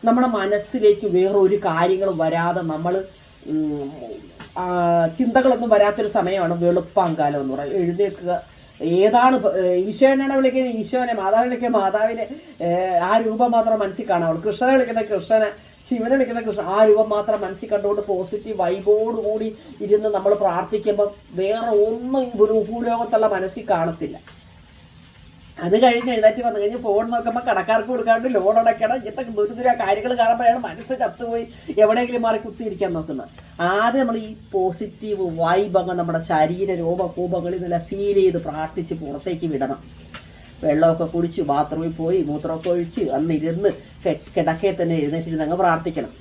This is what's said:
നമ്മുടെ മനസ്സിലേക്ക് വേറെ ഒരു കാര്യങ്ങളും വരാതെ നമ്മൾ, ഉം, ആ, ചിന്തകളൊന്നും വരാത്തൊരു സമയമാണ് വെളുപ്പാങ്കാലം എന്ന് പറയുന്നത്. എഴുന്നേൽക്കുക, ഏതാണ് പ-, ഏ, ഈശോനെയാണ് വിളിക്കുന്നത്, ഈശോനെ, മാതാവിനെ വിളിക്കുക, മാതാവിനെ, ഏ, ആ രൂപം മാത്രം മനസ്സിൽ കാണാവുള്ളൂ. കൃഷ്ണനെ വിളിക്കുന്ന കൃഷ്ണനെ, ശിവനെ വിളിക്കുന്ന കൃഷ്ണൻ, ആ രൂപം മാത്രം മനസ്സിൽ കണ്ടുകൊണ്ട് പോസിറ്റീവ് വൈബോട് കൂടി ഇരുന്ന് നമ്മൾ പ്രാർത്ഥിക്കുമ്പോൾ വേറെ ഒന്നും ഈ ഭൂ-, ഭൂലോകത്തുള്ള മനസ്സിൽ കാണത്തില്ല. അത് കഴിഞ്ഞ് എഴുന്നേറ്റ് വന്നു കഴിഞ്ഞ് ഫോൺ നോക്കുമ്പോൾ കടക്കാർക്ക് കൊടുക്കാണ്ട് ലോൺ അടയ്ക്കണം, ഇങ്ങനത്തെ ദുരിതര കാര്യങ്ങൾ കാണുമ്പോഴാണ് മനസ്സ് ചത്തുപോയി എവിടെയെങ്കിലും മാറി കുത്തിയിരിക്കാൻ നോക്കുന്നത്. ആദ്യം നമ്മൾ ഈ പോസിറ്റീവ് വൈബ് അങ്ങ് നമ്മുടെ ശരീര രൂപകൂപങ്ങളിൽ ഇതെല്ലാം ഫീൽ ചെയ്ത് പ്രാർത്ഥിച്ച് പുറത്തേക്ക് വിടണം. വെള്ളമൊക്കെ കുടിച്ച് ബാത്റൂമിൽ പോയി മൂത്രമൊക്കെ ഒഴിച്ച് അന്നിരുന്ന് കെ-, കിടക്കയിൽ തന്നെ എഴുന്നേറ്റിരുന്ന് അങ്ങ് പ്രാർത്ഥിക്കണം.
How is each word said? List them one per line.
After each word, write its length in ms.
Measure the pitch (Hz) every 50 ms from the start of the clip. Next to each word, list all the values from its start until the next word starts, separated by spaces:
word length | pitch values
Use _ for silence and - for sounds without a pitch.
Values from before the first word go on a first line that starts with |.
| -
നമ്മുടെ 220 | 226 233 247 254
മനസ്സിലേക്ക് 800 | 247 226 208 190 196 208 208 202 - - 254 214 208 202 202 -
വേറെ 280 | 202 175 180 185 196 202
ഒരു 220 | 202 190 185 202
കാര്യങ്ങളും 640 | 196 - 190 160 160 175 180 190 185 196 196 180 160
വരാതെ 420 | 160 160 160 170 170 175 175 180
നമ്മൾ, 440 | 165 165 156 156 165 175 180 190 190 190 - - - - - - -
ഉം, 460 | - 151 156 156 151 147 143 139 139 151 - 123 113 - - - - - - - - - -
ആ, 480 | 180 180 180 180 175 170 170 170 165
ചിന്തകളൊന്നും 640 | 165 165 - 254 233 233 262 254 262 247 - 240 233
വരാത്തൊരു 380 | 220 208 208 208 202 - 214 208
സമയമാണ് 560 | - 226 175 180 190 196 175 165 175 170 175
വെളുപ്പാങ്കാലം 760 | 175 175 185 170 - - 202 185 175 160 156 151 143 143 147
എന്ന് 140 | 135 135 131
പറയുന്നത്. 280 | 139 147 139 135 196 175
എഴുന്നേൽക്കുക, 600 | 170 170 180 202 196 - - 185 180 180 165 - - - - - - - - -
ഏതാണ് 560 | 165 170 180 190 214 226 240 247 262 262 247
പ-, 180 | 190 202 -
ഏ, 200 | 185 185 180 180
ഈശോനെയാണ് 600 | 180 190 208 214 - 269 269 277 269 269 269 277
വിളിക്കുന്നത്, 380 | 269 262 262 254 262 254 254 233
ഈശോനെ, 400 | 220 202 - - 254 247 240 233
മാതാവിനെ 340 | 208 190 190 208 226 240 254
വിളിക്കുക, 200 | 247 233 240 240
മാതാവിനെ, 600 | 233 214 196 190 185 214 220 220 233 226 220 - 269 - - - - -
ഏ, 380 | - 170 175 180 185 185 180 175
ആ 200 | 175 185 208 226
രൂപം 320 | 226 220 220 220 247 247
മാത്രം 280 | 233 233 220 220 220 214
മനസ്സിൽ 320 | 202 190 190 - 220 -
കാണാവുള്ളൂ. 320 | 190 170 170 165 160 165 165
കൃഷ്ണനെ 300 | 214 202 - 254 254 269
വിളിക്കുന്ന 300 | 262 254 226 226 226 214
കൃഷ്ണനെ, 480 | 214 214 190 - - 220 220 220 208 - - - - - _ - -
ശിവനെ 220 | 254 233 220 233
വിളിക്കുന്ന 300 | 262 277 254 226 233 233
കൃഷ്ണൻ, 240 | 220 220 190 196 -
ആ 200 | 170 190 208 220
രൂപം 240 | 214 208 214 220 214
മാത്രം 320 | 214 208 202 226 220 202
മനസ്സിൽ 300 | 202 185 190 180 - 214
കണ്ടുകൊണ്ട് 320 | 214 202 196 202 208 202 202
പോസിറ്റീവ് 540 | - 202 180 190 180 - 208 - 220 214 190
വൈബോട് 580 | 185 170 180 196 185 208 208 214 220 226 226
കൂടി 400 | 226 202 208 214 214 220 220 214 - - - - -
ഇരുന്ന് 280 | 208 185 208 208 214 220
നമ്മൾ 260 | 202 190 190 202 208
പ്രാർത്ഥിക്കുമ്പോൾ 800 | 202 196 190 170 175 180 - 214 214 - 220 202 202 208 202 202 - - - 160
വേറെ 540 | 170 190 196 214 226 226 233 220 208 208
ഒന്നും 360 | 220 226 240 247 254 262 269 254
ഈ 80 | 247
ഭൂ-, 340 | 240 202 208 214 220 220 196
ഭൂലോകത്തുള്ള 640 | 180 226 233 233 233 233 233 233 - - 220 220
മനസ്സിൽ 400 | 214 202 185 190 190 - 240 208 -
കാണത്തില്ല. 500 | 202 165 165 170 165 - 156 135 - - - - - - - - - - - - - - - - - - - - - - - - - - - - - - -
അത് 200 | 175 190 226 254
കഴിഞ്ഞ് 280 | 254 240 233 226 254
എഴുന്നേറ്റ് 320 | 247 220 214 220 220 247 240
വന്നു 180 | 240 202 208
കഴിഞ്ഞ് 180 | 202 208 233 247
ഫോൺ 320 | 240 220 196 208 226 233
നോക്കുമ്പോൾ 300 | 240 233 226 240 226 240
കടക്കാർക്ക് 480 | 240 254 214 190 180 190 220 226 208 220
കൊടുക്കാണ്ട് 460 | 254 240 214 220 226 233 233 262 254
ലോൺ 240 | 202 185 196 226 233
അടയ്ക്കണം, 380 | 226 226 233 - 226 214 247
ഇങ്ങനത്തെ 260 | 262 220 208 - - 262
ദുരിതര 500 | 233 220 208 208 208 233 226 247 254 233
കാര്യങ്ങൾ 460 | 240 226 190 202 208 208 247 254 240
കാണുമ്പോഴാണ് 400 | 226 226 233 233 240 233 233 254
മനസ്സ് 400 | 233 - 160 175 226 - 262 254
ചത്തുപോയി 480 | 254 208 - - 247 233 233 233 226 - - - - 165 - 202
എവിടെയെങ്കിലും 440 | 214 208 220 240 247 240 247 240 226
മാറി 160 | 226 226 214
കുത്തിയിരിക്കാൻ 540 | 220 220 185 - 233 220 190 170 202 180 175
നോക്കുന്നത്. 360 | 160 156 - 147 131 110 - - - - - - - 170
ആദ്യം 380 | 175 190 202 220 233 233 269
നമ്മൾ 180 | 262 233 233 226
ഈ 160 | 220 214 220 - - - -
പോസിറ്റീവ് 880 | 196 185 185 175 - 214 208 - - - 214 208 190 190 175 165 165
വൈബ് 380 | 170 165 175 190 208 202 175 190
അങ്ങ് 160 | 175 175 180
നമ്മുടെ 300 | 175 170 165 165 165 165
ശരീര 500 | - 175 156 156 156 175 180 196 202 185
രൂപകൂപങ്ങളിൽ 840 | 170 170 165 175 180 190 170 170 - 180 175 175 180 165 175 180
ഇതെല്ലാം 240 | 185 180 175 175 170
ഫീൽ 340 | 165 - 196 196 202 202 202
ചെയ്ത് 300 | 196 190 185 165 170 165
പ്രാർത്ഥിച്ച് 500 | 156 147 156 156 160 - 185 165 - 170
പുറത്തേക്ക് 520 | 160 160 143 139 160 - 190 180 165 -
വിടണം. 600 | 165 151 131 135 127 - - - - - - - - - - - - - - - - - - -
വെള്ളമൊക്കെ 400 | 156 147 151 165 165 160 165 170
കുടിച്ച് 380 | 165 - 170 170 165 165 196 170
ബാത്റൂമിൽ 500 | 143 139 143 147 147 160 156 165 170 165
പോയി 300 | - 160 165 180 190 160
മൂത്രമൊക്കെ 480 | 143 147 151 - 170 160 160 - 185
ഒഴിച്ച് 300 | 175 175 170 170 - -
അന്നിരുന്ന് 680 | 202 139 131 135 156 165 165 151 151 165 165 175 202 196 - - - - - - -
കെ-, 260 | 185 156 - - - -
കിടക്കയിൽ 460 | 196 - 165 160 - - 196 170 170 175
തന്നെ 120 | 165 165
എഴുന്നേറ്റിരുന്ന് 500 | 160 147 143 151 165 165 165 160 156 156
അങ്ങ് 120 | 151 170
പ്രാർത്ഥിക്കണം. 560 | 180 190 175 165 165 160 180 160 - - - - -